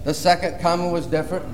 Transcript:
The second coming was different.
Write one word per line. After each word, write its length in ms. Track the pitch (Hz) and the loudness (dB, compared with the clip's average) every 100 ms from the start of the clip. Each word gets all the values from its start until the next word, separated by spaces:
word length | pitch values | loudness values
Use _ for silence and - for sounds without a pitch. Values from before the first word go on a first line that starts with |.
The 100 | 139 | -4
second 440 | - 180 175 180 - | 2 4 4 0 0
coming 300 | 170 175 175 | 0 2 0
was 140 | 170 | -2
different. 400 | 139 156 - 180 - | 0 -2 -2 -6 -6